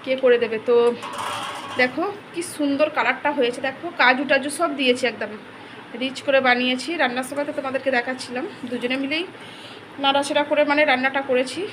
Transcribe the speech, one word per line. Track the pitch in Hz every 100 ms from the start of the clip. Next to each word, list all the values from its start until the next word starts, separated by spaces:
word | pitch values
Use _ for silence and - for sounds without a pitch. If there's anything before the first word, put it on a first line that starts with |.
কে | - 262
করে | 262 240
দেবে? | 233 220 247
তো | 240 240 233 - - - - - - - -
দেখো | 254 277 370 403 -
কি | 330
সুন্দর | 339 - 294 277 302
কালারটা | 302 233 254 294
হয়েছে, | 285 240 247
দেখো | 262 262 339 -
কাজু | 254 262
টাজু | 285 277 269
সব | 285 339 285
দিয়েছি, | 262 247 247
একদম | 214 214 214 - - - - - 226
রিচ | 262 262
করে | - 269
বানিয়েছি। | 254 247 254 254 277 339
রান্নার | 262 240
সময় | 254 277 294
তো |
তোমাদেরকে | 294 269 254 269
দেখাচ্ছিলাম, | 254 247 254 - 247 359 - 247
দুজনে | 240 240 262
মিলেই | 277 311 370 - - - - - - -
নাড়াচাড়া | 277 277 285 294
করে | 294 294
মানে | 294 294 302
রান্নাটা | 254 269 269
করেছি। | 269 247 262 311 403